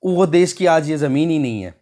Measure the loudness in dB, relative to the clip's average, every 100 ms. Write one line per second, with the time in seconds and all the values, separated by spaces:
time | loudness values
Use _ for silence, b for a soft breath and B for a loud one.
0 | -2 0 2 2 2 0 2 2 0 -4
1 | -2 0 0 0 -2 -6 -10 -16